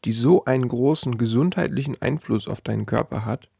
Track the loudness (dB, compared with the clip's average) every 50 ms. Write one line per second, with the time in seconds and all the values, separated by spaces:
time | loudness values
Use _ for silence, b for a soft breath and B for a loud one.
0 | -2 -2 0 2 4 6 6 6 4 2 0 0 0 0 0 2 2 2 2 0
1 | -2 -4 -2 -2 0 2 2 2 2 2 2 0 -2 0 -2 -4 -4 -4 -6 -4
2 | -4 -4 -4 -4 -2 -2 -2 -2 -2 -6 -10 -8 _ -4 -4 -4 -2 0 -2 -2
3 | -2 -2 -6 -6 -4 -4 -6 -6 -8 _ _